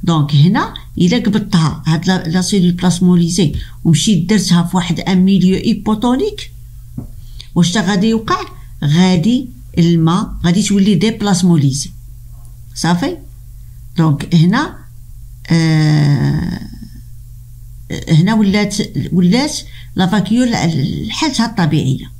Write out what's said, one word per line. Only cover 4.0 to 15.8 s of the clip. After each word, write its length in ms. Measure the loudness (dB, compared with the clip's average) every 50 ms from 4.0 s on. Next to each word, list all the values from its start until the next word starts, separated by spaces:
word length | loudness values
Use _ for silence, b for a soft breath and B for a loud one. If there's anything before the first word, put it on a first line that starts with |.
| 4 2 2 2 2 2
درتها 320 | 2 0 2 2 2 2 2
في 140 | 2 -2
واحد 240 | -2 -2 -2 -4 -4
ان 180 | -2 0 2 4
ميليو 380 | 4 4 4 4 4 4 2
ايبوتونيك، 960 | 2 0 0 -2 0 0 -2 -2 0 2 0 0 2 0 -2 -4 -8 -12 -14 -16 -18 -18 -18 -18 -16 -16 -14 -12 -12 -12 -12 -14 B B B B B B B B
واش 180 | 2 2 2 2
تا 80 | 0
غادي 260 | 0 0 0 2 2
يوقع؟ 340 | 2 2 0 0 -2 -2 -2 -4 -10 B B B B B B 0
غادي 640 | 2 4 4 6 4 4 2 2 2 0 0 -2 -4 -12 -16 -18 -6 0 2
الماء 560 | 4 4 4 4 4 4 2 2 -2 -4 -8 -2 0
غادي 180 | 2 2 2 2
تولي 320 | 2 2 2 4 4 4
ديبلاسموليزي. 960 | 4 2 0 0 0 0 0 0 2 4 4 4 4 4 2 0 0 -6 -8 -12 -14 -16 -16 -16 -16 -16 -18 -16 -16 -16 -18 -18 -18 -18 -16 -12
صافي؟ 420 | -4 0 0 0 0 0 -4 -6 -8 -12 -18 -18 -18 -18 -18 -18 -16 -16 -16 -16 -16 -16 -10 -2 0
دونك 360 | 2 2 2 0 -2 0 4
هنا، 420 | 4 4 4 4 2 0 -2 -6 -12 -18 -18 -18 -18 -18 -18 -16 -16 -16 -16 -16 -16 -4 0
آه، 1080 | 0 2 2 4 2 4